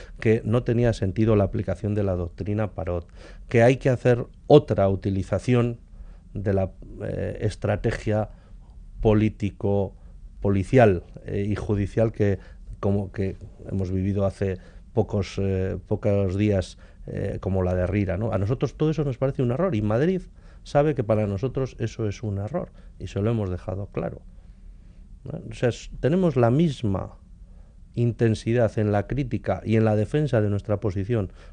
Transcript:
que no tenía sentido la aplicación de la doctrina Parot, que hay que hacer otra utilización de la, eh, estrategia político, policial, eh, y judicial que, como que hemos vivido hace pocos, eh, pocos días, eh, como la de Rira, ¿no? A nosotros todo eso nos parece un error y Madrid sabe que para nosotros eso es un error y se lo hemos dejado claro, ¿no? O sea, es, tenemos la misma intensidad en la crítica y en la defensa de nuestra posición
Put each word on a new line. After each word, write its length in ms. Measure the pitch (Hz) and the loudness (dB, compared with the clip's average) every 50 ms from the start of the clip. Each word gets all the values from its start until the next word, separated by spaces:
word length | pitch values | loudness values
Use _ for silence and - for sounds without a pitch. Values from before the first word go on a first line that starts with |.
| - - - - | -16 -16 -8 -2
que 220 | - 117 107 117 - | 2 4 4 4 2
no 180 | 110 110 127 120 | 2 0 0 2
tenía 300 | - 117 117 120 117 107 | 2 2 2 4 2 2
sentido 440 | - 107 95 90 113 110 110 110 | 0 -2 -2 0 2 4 4 4
la 80 | 104 98 | 4 4
aplicación 500 | 92 - 107 101 - 92 - - 104 104 | 2 0 -2 -4 -4 -4 -4 -2 -2 0
de 80 | 107 104 | 0 0
la 140 | 98 92 | 0 0
doctrina 560 | 90 87 85 - - 92 101 104 104 107 92 - | -2 -4 -6 -6 -8 -6 -4 -2 -2 -2 -4 -4
Parot, 340 | - 82 87 87 85 82 - - - - - - - - - | -6 -6 -4 -4 -4 -6 -8 -16 -20 -20 -18 -18 -18 -6 2
que 140 | - 117 113 | 4 6 8
hay 140 | 123 135 | 6 6
que 140 | 123 - 139 | 4 2 0
hacer 360 | 123 - - 123 120 117 120 - - - - | 2 2 4 2 2 2 0 -6 -12 -4 4
otra 420 | - 143 151 147 - 113 95 98 98 | 8 8 8 8 6 2 2 4 2
utilización 880 | 98 90 - 104 98 95 90 - 104 95 - - 123 120 120 120 120 - - - - - - - - - - - - | 2 0 0 -2 -2 -2 -2 -2 -2 -2 0 2 2 4 2 2 -2 -6 -12 -18 -18 -18 -18 -18 -18 -20 -18 -12 -10
de 180 | 101 95 107 98 | -6 -2 0 0
la, 160 | 95 95 92 - - - - 98 98 104 | 0 0 -2 -4 -10 -18 -16 -14 -10 -8
eh, 360 | 101 98 90 95 98 98 - | -8 -6 -4 -6 -6 -6 -4
estrategia 920 | - 107 - - - 104 104 98 - 117 - - - 113 104 107 104 - - - - - - - - - - - - - - - | -4 -4 -4 -2 -2 -2 -2 0 -2 -2 -4 -2 -2 -2 0 0 0 -2 -6 -16 -20 -20 -20 -20 -20 -20 -20 -20 -18 -14 -6 0
político, 920 | - 113 107 107 107 107 - - 104 98 - - - 101 101 101 98 90 - - - - - - - - - - | 4 4 6 6 4 2 0 -2 -6 -6 -4 -2 -2 0 0 0 0 -2 -6 -12 -20 -20 -20 -18 -18 -18 -10 -4
policial, 640 | - 101 98 98 95 - - 131 120 107 92 85 - - - - - | 0 0 2 0 2 4 6 8 8 8 6 4 -2 -10 -18 -16 -10
eh, 220 | 101 98 101 101 107 | -6 -4 -4 -2 -2
y 80 | 101 | -2
judicial 560 | - - - 107 101 101 92 - 117 113 117 - | -2 -2 -2 -2 0 -2 -2 0 0 0 2 2
que, 260 | - 107 101 95 90 - - - - - - - - | 0 0 0 0 -2 -4 -12 -20 -18 -16 -16 -10 -4
como 300 | - 101 101 101 101 92 | -2 0 0 0 -2 -4
que 260 | - - 95 95 - - - - - - - - | -6 -4 -4 -4 -6 -8 -12 -18 -18 -16 -12 -6
hemos 200 | - 95 92 90 | -4 -4 -4 -2
vivido 340 | 95 95 92 101 95 101 98 | -2 -2 0 0 0 0 0
hace 340 | 95 - - 101 98 92 90 - - - - - - - | 0 0 -2 -2 -4 -4 -6 -10 -16 -20 -20 -14 -4 0
pocos, 460 | 127 127 - - 104 95 - - - | 0 0 0 0 -2 -2 -2 -4 -4
eh, 400 | 98 98 95 95 95 95 92 92 - | -2 0 0 0 -2 -2 -4 -6 -6
pocos 500 | - 110 98 - 107 101 101 98 92 90 | -4 -4 -2 0 2 2 2 2 0 0
días, 420 | 98 107 104 101 95 - - - - - - - - - | 2 2 2 2 2 0 -2 -6 -18 -20 -20 -20 -18 -14
eh, 320 | - - 98 98 98 92 90 | -10 -8 -6 -6 -6 -6 -6
como 220 | - 95 95 95 92 | -4 -2 -2 0 0
la 120 | 90 90 | 0 0
de 120 | 90 90 | 0 0
Rira, 320 | 90 95 104 101 90 87 98 | 0 0 0 0 0 -2 -2
¿no? 140 | 110 110 101 | -2 -2 -2
A 60 | 98 | -2
nosotros 380 | 95 98 131 127 151 123 - | 0 -2 -2 -2 -2 -4 -2
todo 140 | - 156 156 | -2 -2 -2
eso 120 | 156 156 147 | 0 0 -2
nos 120 | 143 123 | -4 -2
parece 260 | - 135 135 135 - 131 | -2 -2 -2 0 0 0
un 80 | 120 | 0
error 240 | 120 143 180 196 143 | 0 0 0 0 0
y 60 | 104 | 0
Madrid 400 | 107 104 107 117 151 180 190 180 185 - - - - - - - - | 2 2 2 2 2 2 0 -2 -4 -8 -18 -20 -20 -20 -20 -20 -8
sabe 320 | - - 143 147 156 143 | 0 2 2 4 4 2
que 100 | 120 117 | 0 0
para 220 | 104 110 107 107 | 2 2 2 2
nosotros 480 | 101 101 92 113 127 - 139 131 123 - - | 0 0 -2 -2 -2 -2 -2 -4 -4 -4 -6
eso 280 | 113 107 - - 113 | -6 -6 -4 -4 -4
es 160 | 104 101 - - | -4 -4 -4 -4
un 160 | 107 98 98 | -4 -4 -4
error 320 | 101 107 147 185 - - - - - - - - | -4 -4 -6 -6 -6 -8 -12 -16 -20 -20 -16 -14
y 80 | - | -12
se 160 | - - 101 101 | -8 -4 -2 0
lo 80 | 110 | 0
hemos 180 | 120 110 104 92 | 0 0 0 -2
dejado 380 | 90 87 - - 98 95 101 | -4 -6 -6 -6 -6 -6 -8
claro, 340 | - - - - - - - - - - - - - - - - - - - - - - - - - - - - | -8 -6 -4 -4 -6 -6 -10 -16 -18 -20 -20 -20 -20 -20 -20 -20 -20 -20 -20 -20 -20 -20 -20 -20 -20 -20 -18 -14
¿no? 160 | - - - - 113 | -12 -12 -10 -10 -12
O 40 | 110 | -6
sea, 160 | - - 120 | 0 0 0
es, 200 | 110 - - - - - | 0 0 -6 -14 -6 0
tenemos 360 | - 127 165 190 185 170 131 | 0 2 4 4 2 2 4
la 140 | 127 117 117 | 4 4 4
misma 640 | 123 147 175 165 127 - 120 101 95 90 104 - - - - - - - - - - - - - - - - - - | 6 4 2 2 0 0 -2 -2 -2 -2 -4 -6 -12 -18 -20 -20 -20 -20 -20 -20 -20 -20 -20 -20 -20 -20 -20 -10 -4
intensidad 840 | 123 120 120 110 - 120 113 107 - - 113 117 123 113 101 - 117 | 0 0 0 2 2 2 2 2 2 0 0 2 2 2 2 2 2
en 140 | 107 104 104 | 2 2 2
la 140 | 101 98 | 2 0
crítica 560 | - 120 131 143 117 - - - - 95 92 - | 0 -2 -4 -4 -2 -4 -4 -2 -2 -4 -2 0
y 120 | 104 110 | 2 2
en 100 | 110 110 | 4 4
la 100 | 110 107 | 4 4
defensa 460 | 107 104 - - 151 151 135 - 113 107 | 2 2 0 0 0 0 2 2 2 2
de 80 | 104 | 2
nuestra 300 | 104 101 - - 104 98 | 0 0 -2 -2 -2 0
posición 520 | - 104 90 101 95 101 120 110 98 - - - - - | 0 -2 -2 -2 -2 0 0 0 0 -2 -6 -12 -20 -20